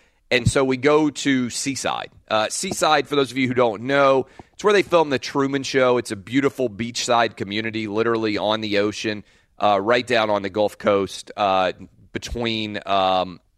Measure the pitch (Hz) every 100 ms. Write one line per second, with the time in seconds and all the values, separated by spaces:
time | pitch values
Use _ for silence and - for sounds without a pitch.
0 | _ _ - 123 120 - 135 131 131 151
1 | 156 139 147 135 123 - - 135 90 60
2 | 50 - - 107 107 - 190 175 170 151
3 | 123 143 135 123 127 123 120 101 120 139
4 | 139 135 123 - - - 196 208 175 170
5 | 156 131 - 147 135 139 135 135 127 123
6 | 117 104 92 123 139 - 127 98 117 120
7 | - 120 117 104 98 101 113 107 110 104
8 | 113 113 113 101 98 110 110 101 104 101
9 | 113 107 - _ _ - 104 101 101 120
10 | 117 120 110 104 98 95 104 - 110 101
11 | 95 - - - 101 95 92 85 95 _
12 | - - - 117 117 113 107 104 - 98
13 | 92 95 92 87 _